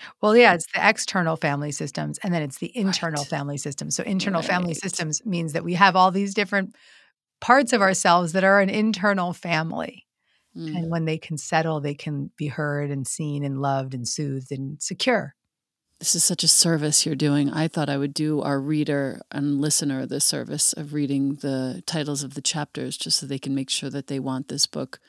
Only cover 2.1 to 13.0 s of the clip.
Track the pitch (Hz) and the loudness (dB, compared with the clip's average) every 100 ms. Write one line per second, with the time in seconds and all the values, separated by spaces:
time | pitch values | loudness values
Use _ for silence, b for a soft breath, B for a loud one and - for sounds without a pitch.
2.1 | 151 196 175 147 - - 247 196 175 165 | -4 -2 -2 -2 -6 -8 -2 0 0 -2
3.1 | 147 143 151 143 143 147 139 151 - - | -4 -4 -4 -4 -6 -6 -8 -6 -4 -2
4.1 | 190 190 175 156 180 175 165 196 - 160 | -2 0 -2 0 0 0 -4 -6 -4 -4
5.1 | 151 220 175 165 160 165 175 196 185 185 | -4 -4 -4 -2 -4 -2 4 6 8 4
6.1 | 185 202 196 196 202 185 b b b b | 4 -2 -2 -2 -2 -4 b b b b
7.1 | _ _ _ - 262 277 240 190 185 185 | _ _ _ 4 4 6 4 4 4 6
8.1 | 175 170 185 190 202 196 214 220 190 202 | 6 4 2 6 6 4 2 0 2 0
9.1 | 196 175 - 175 160 165 - - - _ | 2 -2 -4 -2 -2 0 -4 -6 -10 _
10.1 | _ _ _ _ 175 160 175 165 165 160 | _ _ _ _ -12 -8 -6 -2 -2 -2
11.1 | 160 - 151 - 165 160 156 143 143 - | -4 -6 -10 -2 0 0 -2 -4 -6 -6
12.1 | 143 139 - 147 147 147 143 143 139 | -6 -8 -6 -6 -4 -2 -2 -4 -4